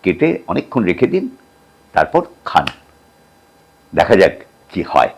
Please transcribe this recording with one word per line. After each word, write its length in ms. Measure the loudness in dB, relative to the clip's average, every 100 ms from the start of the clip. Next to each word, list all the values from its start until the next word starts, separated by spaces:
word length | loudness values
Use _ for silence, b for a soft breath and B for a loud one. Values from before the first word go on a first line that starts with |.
কেটে 400 | -2 0 -2 -2 -6
অনেকক্ষণ 360 | -8 -4 -4
রেখে 240 | -2 0 0
দিন, 280 | -2 -6 -12 _ _ _ _ _
তারপর 320 | -2 0 -2 -4 -12 -4
খান, 200 | -2 -2 -12 _ _ _ _ _ _ _ _ _ _ _ -2
দেখা 200 | 2 6
যাক 160 | 4 2 -20 _ _
কি 140 | -10
হয়। 260 | -2 0 0